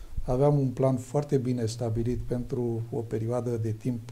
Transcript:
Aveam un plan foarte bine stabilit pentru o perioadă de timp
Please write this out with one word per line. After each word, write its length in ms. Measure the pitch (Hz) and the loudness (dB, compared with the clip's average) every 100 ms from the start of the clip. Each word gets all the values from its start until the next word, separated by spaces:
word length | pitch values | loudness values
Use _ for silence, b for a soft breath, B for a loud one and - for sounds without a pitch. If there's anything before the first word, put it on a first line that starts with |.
| b b | b b
Aveam 360 | - 127 143 147 | 0 4 6 4
un 80 | 135 | 2
plan 280 | 113 131 127 | 2 2 2
foarte 420 | - 147 147 139 | 0 -2 2 2
bine 280 | 120 123 110 | 2 0 -2
stabilit 540 | - 120 113 117 120 - | -2 -2 0 0 -2 -2
pentru 540 | 123 120 123 120 113 113 | -2 -2 -2 0 -2 -4
o 80 | 120 | -4
perioadă 600 | 110 117 113 123 120 120 | -4 -2 -2 -2 0 -2
de 100 | 110 | -2
timp 280 | 107 127 117 - | -2 -2 -4 -6